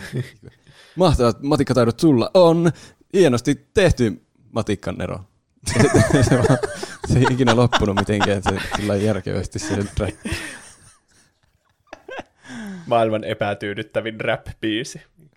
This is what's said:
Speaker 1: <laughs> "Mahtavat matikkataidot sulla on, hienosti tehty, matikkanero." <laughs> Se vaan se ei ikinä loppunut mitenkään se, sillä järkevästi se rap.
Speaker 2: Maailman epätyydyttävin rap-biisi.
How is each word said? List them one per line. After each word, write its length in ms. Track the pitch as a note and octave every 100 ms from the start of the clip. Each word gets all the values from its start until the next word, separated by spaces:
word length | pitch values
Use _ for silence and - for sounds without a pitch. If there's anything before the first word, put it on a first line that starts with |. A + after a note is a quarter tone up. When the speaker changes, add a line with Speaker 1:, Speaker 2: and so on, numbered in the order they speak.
| F#2 C3 - - -
Speaker 1:
<laughs> 500 | _ _ - - D#3+
"Mahtavat 460 | F3+ - A#2+ -
matikkataidot 580 | C#3 D3 C3+ B2 A#2 -
sulla 300 | E3 B2 -
on, 360 | F#3 E3+ E3 E3+ - - _ -
hienosti 560 | F#3+ E3 A#2+ D3 C3+ _
tehty, 480 | - F3+ - A2+ - _ _ _
matikkanero." 680 | A#2 G#2+ G2 F#2+ F#2 F#2 F#2 F#2+ _ _ _ -
<laughs> 640 | A#2 A2+ - - C#3 B2
Se 100 | B2
vaan 200 | A#2+ C3 - - - - -
se 60 | A#2+
ei 60 | B2+
ikinä 260 | B2+ A#2+ A2+
loppunut 400 | B2 - G2+ G2
mitenkään 460 | G2 G#2 G#2+ G2
se, 160 | G2+ G2 - -
sillä 200 | G#2 G2+
järkevästi 600 | G#2+ G2 G2+ G2 G2 A2
se 180 | - G2+
rap. 340 | G2+ - F#2+ - - - - - - - _ _ _ _ _ _ _ _ _ _ _ - - C5 - _ - B3 G#3 F#3+ D#3
Speaker 2:
Maailman 380 | A#2 A2+ G#2+
epätyydyttävin 960 | G#2+ A2 G#2 G#2 G#2 G2+ G#2+ A2 A2 A2
rap-biisi. 800 | A#2 A2+ - - A2+ G#2+ C3+ D3+ _ _ _